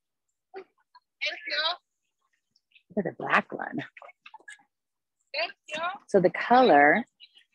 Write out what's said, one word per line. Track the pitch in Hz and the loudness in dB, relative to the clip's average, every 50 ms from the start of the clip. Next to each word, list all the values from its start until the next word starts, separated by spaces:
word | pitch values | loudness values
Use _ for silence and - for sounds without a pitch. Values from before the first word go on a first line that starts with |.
| _ _ _ _ _ _ _ _ _ _ - 392 - _ _ _ _ _ _ - _ _ _ - - 302 349 - - - - 302 311 330 359 - _ _ _ _ _ _ _ _ _ _ _ _ _ _ _ _ _ _ _ _ _ _ - | _ _ _ _ _ _ _ _ _ _ -20 -20 -20 _ _ _ _ _ _ -20 _ _ _ -8 -8 -8 -8 -8 -10 -8 -6 -4 -4 -4 -6 -6 _ _ _ _ _ _ _ _ _ _ _ _ _ _ _ _ _ _ _ _ _ _ -8
Look | 214 170 | -6 -6
at | - 131 | -6 -8
the | - - | -10 -8
black | 143 156 208 - - | -2 -2 -2 -2 -4
one. | - - - - - - - - _ - - - _ _ _ - _ 880 _ 855 807 807 784 _ _ _ _ _ _ _ _ _ _ _ _ _ - 294 339 - - _ _ - 302 311 330 359 392 - _ | -12 -10 -10 -10 -10 -12 -12 -12 _ -20 -20 -20 _ _ _ -20 _ -20 _ -20 -20 _ _ _ _ _ _ _ _ _ _ _ _ _ _ _ -8 -8 -8 -8 -8 _ _ -14 -10 -8 -8 -8 -8 -10 _
So | - - 196 | -2 0 2
the | 175 180 | 2 2
color, | - - - - 240 254 262 208 151 143 143 147 170 214 - _ _ _ - _ _ _ _ _ - | -2 -2 -2 2 4 4 6 6 6 6 6 6 4 2 -2 _ _ _ -20 _ _ _ _ _ -4